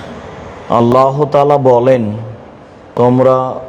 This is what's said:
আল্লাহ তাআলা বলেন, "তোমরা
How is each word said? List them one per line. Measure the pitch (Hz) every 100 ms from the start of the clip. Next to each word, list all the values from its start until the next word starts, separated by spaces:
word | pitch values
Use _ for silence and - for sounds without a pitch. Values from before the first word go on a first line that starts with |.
| - - - - - - -
আল্লাহ | 117 120 123 135 139 147
তাআলা | 147 143 143
বলেন, | 131 120 123 131 107 107 - - - - - - - -
"তোমরা | 120 123 127 131 127 -